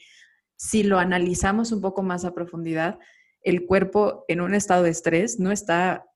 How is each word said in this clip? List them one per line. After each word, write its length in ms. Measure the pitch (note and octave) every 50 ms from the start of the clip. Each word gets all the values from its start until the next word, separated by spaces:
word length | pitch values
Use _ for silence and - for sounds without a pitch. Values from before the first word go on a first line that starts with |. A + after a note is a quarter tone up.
| - _ _ _ - _ _ _ _ _ _
si 260 | - - - - G#3+
lo 160 | G#3 G3+ G3 F#3
analizamos 720 | F3 F#3 F3+ F3+ F3 F3+ F3 - - G3 G3+ A3 A#3 A#3
un 100 | A3+ G3+
poco 220 | F#3 F#3+ F#3 G3+
más 220 | F#3+ F#3 F3+ F3 F3+
a 100 | F3 F3
profundidad, 640 | F3 F3 F3 - E3 E3 E3 D#3+ D#3+ D#3+ F3 - - - - _ _ _ _ _ _
el 240 | - F#3 F3+ F3+ F3
cuerpo 580 | - F#3+ F#3+ F#3+ F#3+ - G#3 G#3 - - - - -
en 120 | E3 F3
un 140 | F3 F3+ G3
estado 280 | G#3 G3+ - F#3 F3+
de 80 | F3+ E3+
estrés 480 | E3 - - E3 D#3+ E3 G3 A#3 - -
no 140 | F#3 F#3
está, 520 | G#3 G3 G#3 - E3 F3 F3+ F#3 E3+ - - _ _